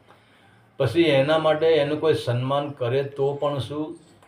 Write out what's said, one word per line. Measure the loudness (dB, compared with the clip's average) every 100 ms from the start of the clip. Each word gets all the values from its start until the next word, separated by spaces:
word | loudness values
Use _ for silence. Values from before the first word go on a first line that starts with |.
| _ -20 _ _ _ _ _ -4
પછી | -2 2
એના | 4 4 4 2
માટે | 2 2 2
એનું | 2 2 0
કોઈ | 0
સન્માન | 0 0 -2 -2 -2 -4
કરે | -6 -2 -2
તો | -4 -2 -2
પણ | 0 -4 -4
શું, | -6 -8 -8 -12 -20 -20